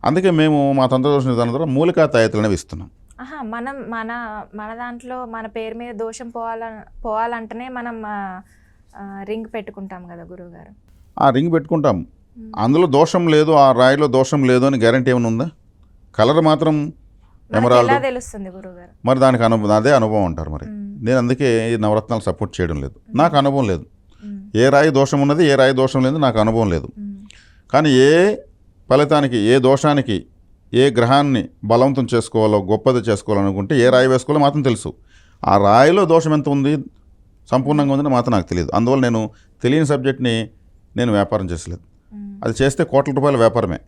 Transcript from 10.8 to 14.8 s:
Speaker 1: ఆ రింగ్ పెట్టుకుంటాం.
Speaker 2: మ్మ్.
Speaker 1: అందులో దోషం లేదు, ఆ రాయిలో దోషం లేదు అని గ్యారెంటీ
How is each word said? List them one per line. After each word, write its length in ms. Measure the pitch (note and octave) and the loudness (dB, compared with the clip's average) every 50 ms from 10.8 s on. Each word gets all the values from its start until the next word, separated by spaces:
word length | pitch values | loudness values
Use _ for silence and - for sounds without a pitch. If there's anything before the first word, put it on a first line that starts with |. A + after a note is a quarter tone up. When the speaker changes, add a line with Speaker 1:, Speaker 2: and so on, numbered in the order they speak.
| _ _ _ _ _ _ _ - - | _ _ _ _ _ _ _ 0 2
Speaker 1:
ఆ 80 | C#3 | 2
రింగ్ 220 | B2 C3 D3 E3+ D#3+ | 2 2 0 2 0
పెట్టుకుంటాం. 540 | D#3+ C#3 - - D#3+ D3 C#3+ A2 F2+ E2 - _ _ _ _ _ A#3+ | -2 -2 -2 -4 0 2 0 0 0 -4 -10 _ _ _ _ _ -20
Speaker 2:
మ్మ్. 140 | A3 A3 A3 - | -20 -16 -6 -2
Speaker 1:
అందులో 280 | G#2 A#2+ C#3 D#3+ F#3 | 0 2 4 4 4
దోషం 420 | E3+ C3 C#3 D#3+ D#3+ - F#3 F3 E3 | 4 4 4 4 4 2 0 0 2
లేదు, 240 | D#3 D3+ D#3 D3+ D#3+ | 2 2 4 4 4
ఆ 200 | D3 C#3 C3+ B2+ | 6 6 6 6
రాయిలో 340 | A#2 B2+ B2+ C3+ C#3+ D3+ | 6 4 4 4 4 2
దోషం 380 | C#3+ A#2 C3 C3 C3 - D3 C3+ | 2 2 2 2 2 0 0 2
లేదు 200 | B2+ B2+ B2+ B2+ | 4 4 4 4
అని 140 | C#3 C#3 | 2 0
గ్యారెంటీ 320 | B2+ | 2